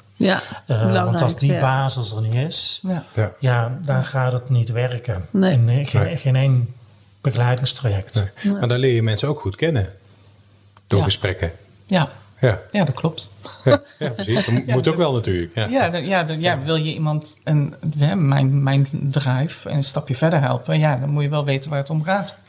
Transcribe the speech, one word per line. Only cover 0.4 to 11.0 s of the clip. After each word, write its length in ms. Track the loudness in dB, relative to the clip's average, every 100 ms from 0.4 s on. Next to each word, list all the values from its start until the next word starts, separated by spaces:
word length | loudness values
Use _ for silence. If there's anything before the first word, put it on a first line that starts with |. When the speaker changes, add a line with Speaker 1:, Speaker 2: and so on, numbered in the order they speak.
| -4 -10 -4
Speaker 2:
Eh, 140 | 0
want 0 |
als 100 | 2
Speaker 1:
belangrijk, 460 | 2 2 2 2 2
Speaker 2:
die 140 | 2
Speaker 1:
ja. 80 | 2
Speaker 2:
basis 520 | 2 2 0 -2 -2
er 100 | -4
niet 120 | -2
is, 460 | 0 0 0 -2 -4
Speaker 3:
Ja. 220 | -4 -6 -4
Speaker 4:
Ja. 180 | -2 -2 0
Speaker 2:
ja, 340 | 0 0 0 -4
dan 220 | -2 -2
gaat 280 | -2 -2 0
het 160 | -2 0
niet 200 | 0 0
werken. 540 | 0 -2 -4 -6 -6 -2
Speaker 1:
Nee. 220 | 0 2
Speaker 2:
En, 160 | 4 4
eh, 180 | 2 2
geen, 140 | 0
Speaker 4:
Nee. 140 | 0 0
Speaker 2:
geen 200 | 0 2
één 380 | 2 2 0 -6 -20 -20 -20 _
begeleidingstraject. 960 | -2 0 2 2 0 0 0 -2 -2
Speaker 4:
Nee. 380 | -2 -2 -2 -2
Speaker 1:
Ja. 60 | 0
Speaker 4:
Maar 100 | 0
dan 100 | 2
leer 160 | 2
je 80 | 2
mensen 260 | 2 0 -2
ook 120 | -4
goed 160 | -4 -2
kennen. 320 | 0 0 -2 -6 -20 -20 -20 -20 -20 -20 -20 -20 0
Door 120 |
Speaker 3:
Ja. 60 | 2